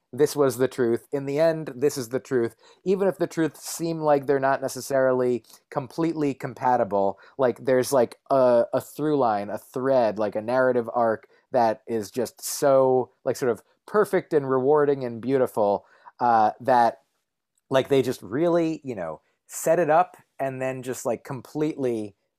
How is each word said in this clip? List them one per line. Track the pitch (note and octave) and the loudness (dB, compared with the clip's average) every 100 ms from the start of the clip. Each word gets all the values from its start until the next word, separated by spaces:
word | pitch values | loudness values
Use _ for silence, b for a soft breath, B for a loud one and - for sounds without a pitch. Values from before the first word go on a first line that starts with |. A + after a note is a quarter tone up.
| _ | _
this | B2 D3 C#3+ | 0 0 2
was | C#3 A#2+ | 2 2
the | B2+ | -2
truth. | - A#2 A#2+ - | 0 0 0 -4
In | C#3 C#3 | -8 -4
the | C#3+ | 0
end, | E3 D#3+ D3+ B2 | 0 0 -8 -2
this | C#3+ C#3 | -2 -2
is | A2+ | -6
the | B2+ | -6
truth." | - B2+ A#2 - b b | -2 -2 -2 -6 b b
Even | F3+ F#3+ G3 | -2 0 0
if | - | -2
the | E3+ | -4
truths | - D#3+ - - | -2 -4 -4 -12
seem | - E3 E3 | -6 -6 -2
like | D3+ C#3+ C3+ | 2 2 2
they're | C#3 | 0
not | C3+ C3 | 0 -2
necessarily | C3+ B2+ - C3+ C3 B2+ B2 A#2+ _ - - | -4 -8 -4 0 2 2 0 -2 _ -20 -10
completely | D3 B2+ - E3 D#3 C#3+ | -8 -8 -4 -4 -2 -4
compatible, | B2+ C#3 A2+ C3 B2 G#2+ G2+ G2 - b b | -4 -10 -4 0 2 2 0 0 -4 b b
like, | B2+ - B2+ | -2 0 0
there's, | B2+ B2 | 2 2
like, | C#3 A#2+ - - | 2 0 -4 -2
a, | C3+ B2+ A#2+ A#2 | 2 4 4 2
a | C3 | -2
through | - - D3+ D3 | -4 -6 -2 0
line, | A#2+ G#2 G#2 | 0 -2 -4
a | G#2+ | -10
thread, | - C3+ C3 C3 A2+ G2+ | -10 -4 0 2 2 0
like, | G#2+ G#2+ | -4 -4
a | |
narrative | G#2+ B2+ B2+ B2 A2+ | -2 0 2 2 -2
arc | A#2+ A#2 A2 _ b b | 0 0 0 _ b b
that | B2+ A2+ G#2+ - | 0 2 0 -4
is | A2+ G2 | -6 -4
just | B2+ A2 - | -6 -6 -6
so, | - - C#3+ C3+ C3 B2+ A#2+ _ - | -10 -2 2 4 4 2 -2 _ -6
like, | B2 | -2
sort | B2+ | -2
of | G#2 _ _ - | -2 _ _ -2
perfect | G#3+ G3 F#3 - | 0 2 0 0
and | D#3 C3+ | -2 2
rewarding | C3 C3 D3+ C#3+ C#3 | 0 4 4 2 0
and | B2 A#2 | -4 -6
beautiful, | A#2+ C3+ B2 - G2+ G2 B B B - | -2 0 0 2 0 0 B B B -2
uh, | B2 A2+ G#2+ - | 2 4 2 0
that, | B2 B2 A#2 - _ _ _ _ _ _ - | 0 4 2 0 _ _ _ _ _ _ -2
like, | C3+ B2 | 0 2
they | C#3 | 2
just | B2 A#2+ | 2 -4
really, | G2+ B2 F3 E3+ D#3+ D#3+ | -6 -2 0 2 0 -4
you | C3 G#2+ | -8 -8
know, | E2 D#2 _ _ _ | -8 -10 _ _ _
set | - D#3+ E3 | -6 0 0
it | D3+ | 4
up | D#3 F3+ - _ - | 2 2 -6 _ -8
and | C3+ C3 | -8 -4
then | C3 C3 | -6 -6
just, | B2+ A#2+ C3 | -8 -6 -4
like, | A2 | -6
completely, | - C3 - D3+ D#3 C#3+ B2+ A2+ G#2 _ _ | -8 -14 -10 -4 -4 -2 -4 -4 -8 _ _